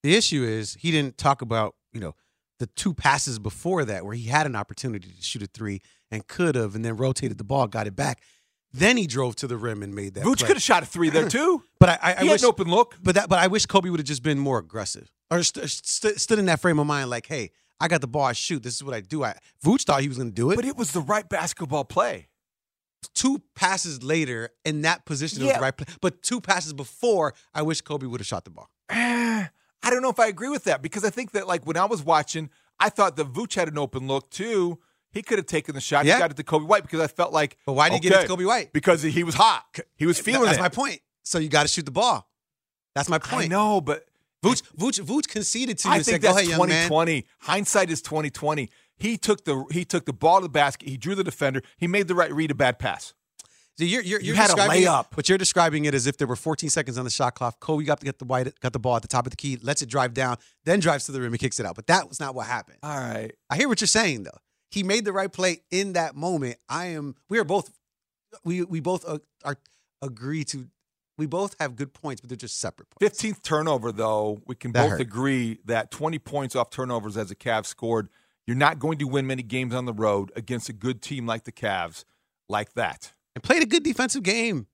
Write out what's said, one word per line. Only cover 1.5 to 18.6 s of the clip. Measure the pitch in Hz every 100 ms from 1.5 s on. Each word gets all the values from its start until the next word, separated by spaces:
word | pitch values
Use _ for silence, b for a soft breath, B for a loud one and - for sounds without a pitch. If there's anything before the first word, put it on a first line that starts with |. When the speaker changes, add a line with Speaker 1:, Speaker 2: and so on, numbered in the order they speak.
| 113 107 _ _
Speaker 1:
you | 113
know, | 87 - _ _ _ _
the | 120
two | - 202
passes | 151 147 143 - 113
before | 104 - 170 185 123
that | 95 98
where |
he | 113 113
had | 143 151
an | 110
opportunity | 101 - 131 104 90
to | 90
shoot | - 117
a | 101
three | - 107 98 b b b
and | 107 -
could | - 175
have, | 131 107 107
and | 113
then | 113
rotated | 131 131 131 101
the |
ball, | 104 135 123
got | 110 107
it | 92
back. | 143 135 b b b b _
Then | 127 190 247
he | 175
drove | 120 127 113
to | 135
the | 120
rim | 117 104
and | 101 101
made | 98
that | 95
Speaker 2:
Vooch | 175 269
Speaker 1:
play. | -
Speaker 2:
coulda | 339
shot | - 185
a | 156
three | 170 165
there, | 156 160
Speaker 1:
<laughs> | 240
Speaker 2:
too. | 330 339 _ _
Speaker 1:
But | 180
I, |
I, | 165
I | 165 180
Speaker 2:
He | 320
had |
Speaker 1:
wish, | 302
Speaker 2:
an | 247
open | - 170
look. | 185 233 -
Speaker 1:
but | 185 185
that, | 202
but | 180
I | 185
wish | 208 -
Kobe | 196 180
would've | 170 143
just | 143
been | 143 143
more | 139 123
aggressive | 80 110 98 - - _ _
or | 170
st-, | 170 - 190
st-, | - - - 214 208
stood | - 220
in | 190
that | 160
frame | 180 151
of | 147
mind | 143 131
like, | 120 -
"Hey, | 151 104 _ _ _
I | 160
got | 165
the | 131
ball, | 143 135
I |
shoot. | 117 - 160